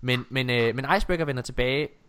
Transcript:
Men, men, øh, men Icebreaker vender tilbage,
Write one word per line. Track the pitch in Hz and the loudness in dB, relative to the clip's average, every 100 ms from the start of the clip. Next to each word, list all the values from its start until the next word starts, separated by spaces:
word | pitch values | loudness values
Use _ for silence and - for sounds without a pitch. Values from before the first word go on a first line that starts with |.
Men, | 123 127 - | 0 0 0
men, | 131 127 | -2 0
øh, | 120 117 120 | 2 2 0
men | 135 196 | 0 0
Icebreaker | - 170 151 | 2 0 0
vender | 127 | -2
tilbage, | 120 127 127 139 151 - | -4 -2 0 0 -2 -8